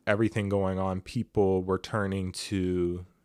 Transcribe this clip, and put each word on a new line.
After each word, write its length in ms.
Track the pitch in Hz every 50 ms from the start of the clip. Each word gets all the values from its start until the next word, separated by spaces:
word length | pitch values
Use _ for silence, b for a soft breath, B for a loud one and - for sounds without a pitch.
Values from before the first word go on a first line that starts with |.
| _
everything 440 | - 104 104 113 107 - 113 104 98
going 300 | 101 98 95 95 95 95
on, 220 | 95 95 92 92
people 600 | - - - 120 110 - - 110 101 95 95 92 92
were 160 | 95 92 92
turning 520 | - - - 110 101 95 95 98 92 92 90
to 720 | - - - 104 95 92 90 90 90 87 87 87 90 90 - _ _